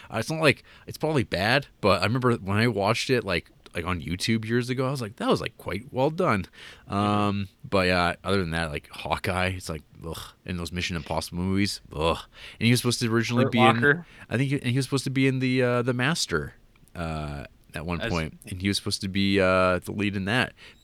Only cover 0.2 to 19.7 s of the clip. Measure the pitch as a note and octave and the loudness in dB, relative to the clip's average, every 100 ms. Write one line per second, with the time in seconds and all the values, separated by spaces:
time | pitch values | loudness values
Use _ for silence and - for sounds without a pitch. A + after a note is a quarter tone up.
0.2 | A2+ D#3+ D3+ - - - - - D#3 D3+ | -4 2 2 2 -2 -20 -18 -6 0 0
1.2 | G2+ E2+ G#2 C#3 - _ G#2 G2 G2 B2+ | 0 0 2 0 -2 _ 2 4 2 2
2.2 | B2 A2+ F#2 G#2 A#2+ G2+ G2 A2+ - B2 | 2 2 0 2 2 2 0 0 0 0
3.2 | F#2+ F2 - - - F2+ E2+ F2+ - F2+ | 2 -2 -4 -14 -12 -6 -4 -4 -4 -4
4.2 | - A2+ A2 A#2+ A#2+ B2+ C3 C#3 G#2+ - | 0 0 0 -2 0 -2 -2 -4 -8 -4
5.2 | B3+ - - - - F#2+ - B2 D3 E3 | 0 0 -2 -10 -8 -8 -4 0 0 2
6.2 | E3+ G#2 E2+ - - - - G2 G#2 G#2 | 2 0 -2 -12 -20 -20 -4 0 2 2
7.2 | G#2 G2+ F#2+ _ - F#2+ F2+ F2+ F2 - | 2 0 -6 _ -2 2 4 4 2 0
8.2 | F2+ G2 E2+ E2 D#2+ D2 - - D2+ D#2+ | -2 0 0 -2 -4 -6 -10 -12 -4 -2
9.2 | - F2+ F#2 F#2 - D#2+ - F#2 E2 D#2 | -2 -2 -2 -4 -8 -10 -12 -14 -12 -12
10.2 | - - - F2+ E2+ F2+ F2 F2 - D#2 | -14 -14 -8 -6 -6 -6 -4 -4 -4 -4
11.2 | - F2 F#2 F#2+ G2+ - - D2 D#2+ D#2 | -4 -4 -2 0 0 -4 -10 -2 0 0
12.2 | - - - - A2+ B2 B2 A#2 A#2 A2+ | -6 -18 -16 0 2 4 2 0 0 0
13.2 | A2+ A#2+ A#2+ A#2 A2+ A#2 C#3+ E3+ - - | 2 2 2 6 6 6 4 2 -2 -20
14.2 | - A#2 C3+ C#3+ B2 C3 C3 C3+ C3+ C3 | -4 -2 0 0 0 0 0 -2 -2 0
15.2 | C3+ C3 C3 C3 B2 B2 A#2+ B2 B2+ E3+ | 2 2 0 2 2 2 0 2 2 0
16.2 | - E2 C#2 - _ _ - F2 E2 D#2 | 0 -2 -2 -10 _ _ -14 -8 -6 -4
17.2 | D2 C#2+ - _ - E2 D#2+ E2+ - E2+ | -6 -8 -12 _ -16 -10 -6 -4 -2 -2
18.2 | D#2 - - F2+ G2 G2 G#2 - G2 G2 | -2 -8 -14 -4 -2 -2 -2 -4 -2 0
19.2 | G2 G2 F#2 F#2 F#2 | 2 4 4 4 4